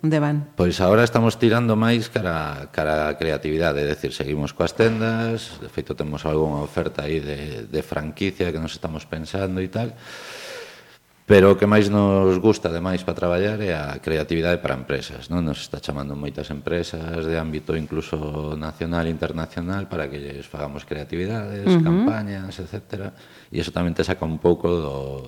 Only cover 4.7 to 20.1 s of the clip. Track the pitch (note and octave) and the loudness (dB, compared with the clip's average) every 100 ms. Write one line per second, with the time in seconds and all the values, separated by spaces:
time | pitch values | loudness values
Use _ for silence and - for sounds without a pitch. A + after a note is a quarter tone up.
4.7 | - A2+ A2+ A2+ A2+ A#2 A2+ - - A#2 | 4 2 2 0 0 -2 -4 -8 -14 -10
5.7 | - D2 D2+ D2+ D2 D#2 D#2 D#2 D2 D2 | -8 -6 -6 -6 -4 0 2 0 0 -4
6.7 | - D#2 - D2 D#2+ D2 C#2+ D2+ B1 G#1+ | -4 -4 -4 -4 -4 -4 -8 -8 -10 -6
7.7 | D2+ - - D#2 - G2 - F2 D#2+ D#2+ | -6 -4 -6 -6 -4 -4 -2 -4 -4 -6
8.7 | - E2 D#2 - D#2+ D#2 G2 F#2+ F#2 F#2 | -8 -10 -10 -10 -10 -6 -4 -4 -4 -4
9.7 | A2 A#2 - - - - - - - - | -4 -6 -8 -18 -16 -16 -16 -14 -14 -16
10.7 | - - - _ _ - G2+ F#2+ F#2+ G2+ | -20 -20 -20 _ _ 6 10 10 8 6
11.7 | G#2+ G2+ G#2 G2+ G2 F#2+ F#2 G#2+ G2 E2+ | 6 6 4 6 6 6 6 4 4 0
12.7 | E2+ F2+ F2+ - E2 F2 F2 G2+ G#2+ G2+ | -2 -2 -2 -2 -2 0 2 0 0 -2
13.7 | D#2+ D2 C#2 D#2 D#2+ D2 E2 E2+ F2 C#2 | -2 -4 -6 -2 -2 0 0 2 0 0
14.7 | C2+ B1+ C#2 - - B1+ E2+ D#2+ C#2 - | -4 -4 -6 -6 -12 -4 -2 -2 -4 -8
15.7 | C#2 - C#2+ C#2+ C#2+ D2 C#2 D2 C#2+ C#2+ | -8 -6 -6 -8 -8 -8 -8 -8 -8 -4
16.7 | F2 E2+ E2 D#2+ E2 D#2+ E2 D#2+ D#2 - | -2 -2 -6 -6 -4 -2 -2 -2 -4 -4
17.7 | D#2+ D2 D#2 - D#2 D2+ D2+ D2+ D2+ D#2 | -4 -4 -6 -4 -6 -4 -6 -6 -6 -8
18.7 | - E2 E2+ E2 D#2+ - D#2+ E2 - E2+ | -6 -4 -2 -2 -2 -4 -4 -6 -6 -6
19.7 | G2 G2 E2+ D2 | -6 -6 -6 -6